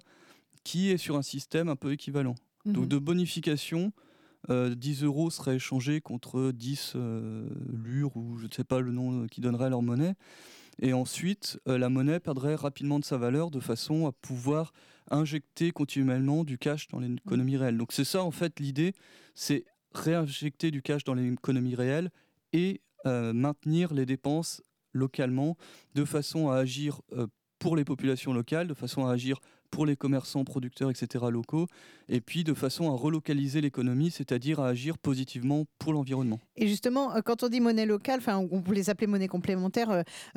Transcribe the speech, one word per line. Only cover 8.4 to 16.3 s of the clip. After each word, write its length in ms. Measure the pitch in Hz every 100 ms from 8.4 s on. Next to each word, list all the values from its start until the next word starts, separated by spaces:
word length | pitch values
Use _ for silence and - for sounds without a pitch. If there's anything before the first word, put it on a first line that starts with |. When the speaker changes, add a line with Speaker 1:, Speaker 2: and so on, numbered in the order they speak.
| 113
Speaker 1:
ne 40 |
sais 140 | - -
pas 160 | 131
le 100 | 123
nom, 320 | 123 127 127
euh, 40 | 113
qui 120 | -
donnerait 300 | 123 120 131
leur 120 | 127
monnaie. 340 | 120 120 170 190 - - - - - -
Et 100 | 131
ensuite, 720 | 127 123 - 175 208 - - -
euh, 80 | 127
la 100 | 123
monnaie 320 | 131 139 170
perdrait 360 | 170 131 143 151
rapidement 440 | 143 - 143 147
de 60 | -
sa 120 | 131
valeur 340 | 120 139 170
de 100 | 135
façon 440 | 120 117 - 156 156
à 60 |
pouvoir 640 | - - 127 131 151 165 - - - -
injecter 640 | 147 156 151 - - 170
continuellement 720 | - 143 139 131 127 135